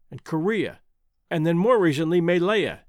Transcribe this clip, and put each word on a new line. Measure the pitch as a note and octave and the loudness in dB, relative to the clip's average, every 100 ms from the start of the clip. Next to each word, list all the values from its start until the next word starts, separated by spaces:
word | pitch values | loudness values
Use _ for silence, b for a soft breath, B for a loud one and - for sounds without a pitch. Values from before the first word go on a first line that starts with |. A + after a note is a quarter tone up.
| - | -20
and | A#2 | -18
Korea, | - D#3+ F3+ A3 A2+ - _ _ _ _ - | -6 -4 -2 -2 -4 -8 _ _ _ _ -8
and | F3 D#3+ | -2 0
then | E3+ | 2
more | G#3+ A#3+ | 2 4
recently | F3 C#3+ D#3+ F3 | 2 0 0 0
Malaya | E3+ F3+ F3 G#3+ B2+ - | 2 0 0 0 -2 -6